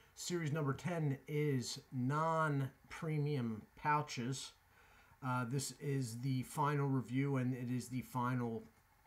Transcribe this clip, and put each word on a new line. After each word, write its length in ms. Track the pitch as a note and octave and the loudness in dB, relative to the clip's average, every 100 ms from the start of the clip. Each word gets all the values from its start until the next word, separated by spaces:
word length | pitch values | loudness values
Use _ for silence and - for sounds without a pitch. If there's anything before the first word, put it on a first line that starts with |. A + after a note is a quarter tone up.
| - - | -20 -10
Series 360 | - F3 D3+ | -2 0 0
number 220 | D#3+ C#3 | 2 0
ten 420 | C3 E3+ E3+ D3 C3+ - | 0 -2 0 0 0 -2
is 520 | D3+ D3+ C3+ - C3+ - | 0 2 2 0 -6 -6
non-premium 1700 | C3 B2+ D3 D#3+ D#3+ D#3 C#3+ B2 - - - E3 D#3 C#3+ D3 A#2 G#2+ - | 0 2 2 4 4 4 2 0 -6 -16 -6 -2 0 2 0 -2 -4 -10
pouches. 760 | - D3+ D3 C#3 - A#2+ C3 - - _ - - - - - C3 | -4 2 2 0 -4 -4 -4 -8 -14 _ -20 -20 -20 -20 -6 -2
Uh, 200 | B2+ A#2+ | 0 0
this 240 | C3+ C3+ B2 | -2 -4 -6
is 400 | D3 C#3 A#2+ A#2 | -2 0 -2 -2
the 220 | C3+ B2+ | 0 0
final 440 | A#2 D#3 C#3+ D3 C#3+ | -2 0 2 2 2
review, 500 | C3+ G#2 B2+ C#3+ C3 | 0 0 0 2 2
and 180 | B2 | 0
it 200 | B2 B2 | 0 -2
is 140 | B2 A#2 | -2 -2
the 140 | B2+ | -6
final 600 | - B2 B2 B2+ A#2+ A2+ - - _ _ | -4 -2 0 0 0 -4 -8 -20 _ _